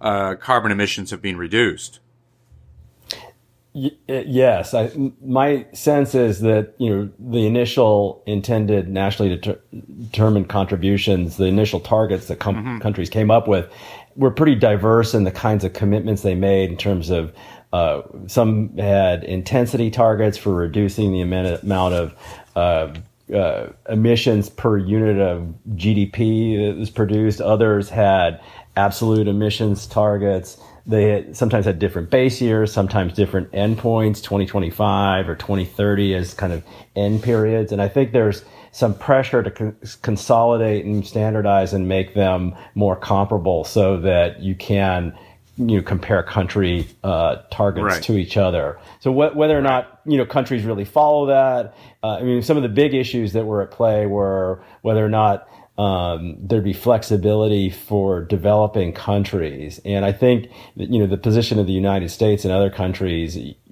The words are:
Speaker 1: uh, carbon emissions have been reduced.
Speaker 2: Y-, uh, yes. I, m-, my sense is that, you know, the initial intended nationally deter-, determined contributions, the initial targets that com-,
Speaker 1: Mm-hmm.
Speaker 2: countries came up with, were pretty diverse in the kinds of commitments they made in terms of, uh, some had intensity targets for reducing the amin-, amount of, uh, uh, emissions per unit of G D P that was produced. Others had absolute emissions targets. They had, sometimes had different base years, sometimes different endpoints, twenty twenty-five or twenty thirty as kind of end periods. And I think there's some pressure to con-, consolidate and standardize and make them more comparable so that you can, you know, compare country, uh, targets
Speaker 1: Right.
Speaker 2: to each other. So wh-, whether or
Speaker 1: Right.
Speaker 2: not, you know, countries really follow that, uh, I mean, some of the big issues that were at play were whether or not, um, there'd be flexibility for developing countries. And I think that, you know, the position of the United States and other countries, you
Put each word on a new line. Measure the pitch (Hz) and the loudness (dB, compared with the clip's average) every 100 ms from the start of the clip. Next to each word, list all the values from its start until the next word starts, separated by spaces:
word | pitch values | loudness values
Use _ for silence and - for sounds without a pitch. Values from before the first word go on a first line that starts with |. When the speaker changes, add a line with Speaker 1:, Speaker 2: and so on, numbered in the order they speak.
Speaker 1:
uh, | 110 101 95 | -4 -2 -2
carbon | 95 - 123 107 | -4 0 0 2
emissions | 101 101 - 92 | 0 -2 -4 -10
have | 98 | -8
been | 98 87 | -8 -6
reduced. | 85 110 113 80 - - _ _ _ _ _ - - - - _ - - - _ _ _ _ | -2 0 0 -2 -14 -20 _ _ _ _ _ -20 -20 -20 -20 _ -12 -12 -12 _ _ _ _
Speaker 2:
Y-, | 143 135 - - | -8 -8 -8 -8
uh, | 131 151 | -6 0
yes. | 127 127 92 - | 4 4 4 0
I, | 120 113 | -2 -2
m-, | 147 135 - | -2 -6 -6
my | 135 131 143 139 117 | -2 2 2 0 -4
sense | - 151 143 131 127 | -2 2 2 2 2
is | 117 95 | 2 2
that, | 110 107 104 - | 2 2 0 -4
you | 117 | -2
know, | 98 101 - | -2 -4 -10
the | 123 117 107 | -4 0 2
initial | 120 120 - 110 104 101 - - | 2 0 4 4 4 2 -4 -4
intended | 101 101 113 107 104 92 | -4 0 0 2 0 0
nationally | 95 98 - 101 90 | -2 -2 0 -2 -2
deter-, | 104 - _ - - 71 | -6 -8 _ -20 -18 -16
determined | 113 - 110 104 92 | -8 2 4 4 0
contributions, | 104 - 92 95 101 104 92 87 - | -2 -2 0 0 0 0 0 -2 0
the | 92 | 0
initial | 98 107 95 | 2 0 -2
targets | - 110 104 92 - | 0 0 2 -2 -6
that | 82 | -6
com-, | 101 104 | -4 -4
Speaker 1:
Mm-hmm. | 123 113 | -6 -6
Speaker 2:
countries | 107 95 85 | -4 -4 -4
came | 110 107 | 0 4
up | 117 113 | 4 4
with, | 95 85 - - - - 135 | 0 0 -14 -20 -20 -14 0
were | 135 | 0
pretty | 107 156 117 | 4 4 4
diverse | 113 104 107 113 113 | 4 4 4 4 4
in | 113 | 2
the | 92 | 0
kinds | - 110 104 | 0 0 0
of | 95 | -2
commitments | - 101 104 107 101 | -2 0 0 0 -2
they | 101 90 | 0 0
made | 98 98 92 | 2 2 0
in | 87 | -2
terms | 101 92 82 | -2 -2 -2
of, | 87 80 - - - - | -2 -4 -12 -20 -20 -6
uh, | 87 82 73 - - 92 | -2 0 -2 -8 -16 -4
some | 127 110 107 110 - | 0 2 2 -2 -4
had | 101 98 92 87 | 0 2 2 0
intensity | - 92 95 127 120 120 110 | -4 -6 -2 0 0 0 -2
targets | 123 117 107 107 104 | 2 2 4 0 0
for | 104 | -2
reducing | 90 85 104 98 104 101 | -2 -2 0 0 0 0
the | 92 | 0
amin-, | 90 92 92 85 | -2 -2 -2 -4
amount | 101 95 92 | -2 0 0
of, | 90 82 - - - - 87 | 0 -4 -8 -20 -20 -8 -2
uh, | 87 82 78 80 - _ - | 0 0 -2 -10 -18 _ -4
uh, | 101 87 55 - - - | -2 0 -2 -8 -12 -4
emissions | 110 117 117 127 107 101 | 2 4 4 2 2 0
per | - 117 101 | -2 0 0
unit | 92 110 110 98 | 0 0 2 2
of | 95 87 85 82 107 92 | 0 0 -8 -12 -10 -2
G | 101 | 0
D | 104 101 | 2 0
P | - 110 110 113 104 | 0 0 2 0 0
that | 104 85 | -2 -4
was | 110 | -6
produced. | - 101 107 110 104 | -2 0 2 0 0
Others | 104 107 113 101 101 | 0 4 4 2 0
had | 113 101 95 85 82 - - - 98 | 2 4 4 2 -2 -16 -20 -6 0
absolute | 101 - 113 110 104 | 0 0 0 2 2
emissions | 101 107 - 107 98 - | 0 -2 0 -2 -2 -2
targets. | 113 104 104 101 92 90 - - - - | 0 2 2 0 -2 -4 -20 -20 -16 -2
They | 110 104 | 2 2
had, | 104 - - | 2 -4 -2
sometimes | 117 113 98 | 0 2 2
had | 85 | 0
different | 98 87 82 | -2 -4 0
base | 131 131 123 | 2 2 0
years, | 120 110 107 | 0 2 0
sometimes | - 95 104 90 | 0 0 0 -2
different | 95 95 95 76 | 0 0 0 -4
endpoints, | 98 104 110 117 113 107 101 | -2 -2 0 0 0 0 -2
twenty | - 101 95 | -4 -4 -2
twenty-five | 101 85 - 101 98 98 95 95 | -2 -4 -2 0 2 0 0 -2
or | 80 | -8
twenty | - 101 | -4 -4
thirty | 90 - 104 101 101 | -4 -2 -2 0 0
as | 92 87 | -2 -6
kind | - 95 | -6 -6
of | 85 - - - | -6 -10 -20 -10
end | 101 101 107 | -4 -2 0
periods. | 120 113 107 113 107 | 0 2 2 0 -2
And | 101 | -2
I | 98 | 0
think | 139 127 | 0 2
there's | 120 107 95 - - - | 2 2 -2 -10 -20 -14
some | - 117 98 | -2 -2 0
pressure | - 135 131 123 | 2 2 2 0
to | 101 | -2
con-, | - 107 107 107 - | -4 -8 -8 -18 -8
consolidate | - 101 - 117 117 117 110 104 | -4 -4 2 4 4 2 2 0
and | 104 104 98 | -2 -4 -4
standardize | 110 107 107 101 98 92 | -2 0 0 2 2 2
and | 98 92 | -2 0
make | 95 92 104 | -2 -2 0
them | 95 92 90 90 - 104 | 2 0 -4 -8 -10 -2
more | 101 92 | 0 0
comparable | - 98 101 107 90 85 | -2 0 0 0 0 -2
so | 78 110 95 92 | 0 2 2 2
that | 92 87 87 - | 2 2 0 -2
you | 95 92 | -6 -6
can, | - 101 95 90 85 - - _ _ - | -2 0 0 -2 -4 -10 -20 _ _ -4
you | 117 104 | 0 0
know, | |
compare | - 92 - 98 | 0 -4 0 0
country, | - 107 90 104 90 87 80 - | 0 -2 -2 0 0 0 -4 -8
uh, | 98 82 80 - - | -4 0 0 -2 -8
targets | - 101 92 104 | -2 -2 0 0
Speaker 1:
Right. | 85 | -2
Speaker 2:
to | 98 104 | 0 -2
each | 85 101 | 0 0
other. | 92 87 71 73 - - | 2 0 -4 -6 -18 -6
So | 135 | -2
wh-, | 131 151 147 | 2 0 2
whether | 156 147 | 2 2
or | |
Speaker 1:
Right. | 139 | 2
Speaker 2:
not, | 127 - _ 156 | 0 -4 _ -2
you | 143 | 0
know, | 120 | 0
countries | 139 123 123 | -2 -2 -4
really | 110 101 98 | -4 -4 -2
follow | 151 151 147 139 | 2 4 2 2
that, | 135 131 123 113 - - - | 2 2 0 -4 -12 -20 -8
uh, | 110 98 | -6 -4
I | |
mean, | 123 123 | -2 -2
some | 113 151 | 0 0
of | |
the | 123 | 0
big | 110 147 131 | 2 2 2
issues | 127 123 107 | -2 -4 -2
that | 110 110 | -2 -2
were | 104 | -4
at | 98 | -4
play | - 113 107 104 | 0 0 2 0
were | 101 98 95 92 95 - - | -2 -2 -2 -2 -6 -12 -8
whether | 110 110 107 | -2 0 2
or | |
not, | 110 107 98 - - - - | 2 2 0 -6 -20 -14 -4
um, | 101 92 87 82 85 - | -2 0 -2 -4 -8 -10
there'd | 98 113 | -2 0
be | 98 | 0
flexibility | 90 123 113 - 104 104 107 107 101 95 | -2 2 2 2 0 2 2 2 2 0
for | 90 - 104 98 90 | -4 -4 0 0 -2
developing | 85 98 101 107 104 110 87 | -2 -2 2 2 2 0 -4
countries. | - - 101 98 95 78 69 76 - | -4 -2 -2 0 -4 -6 -8 -14 -12
And | 101 101 98 | -6 -2 0
I | |
think | 98 127 120 - - - - | 2 2 2 -2 -20 -20 -10
that, | - | -2
you | 117 | 0
know, | 98 | 0
the | 98 | 0
position | 117 113 113 107 | 2 2 2 0
of | 92 | 0
the | |
United | 95 98 98 85 | 0 0 -2 -4
States | - 107 101 95 | -2 0 2 0
and | |
other | 95 98 | 0 0
countries, | - 92 - 95 82 82 78 | -2 -6 -4 -4 -4 -6 -8
you | 62 - - | -14 -16 -10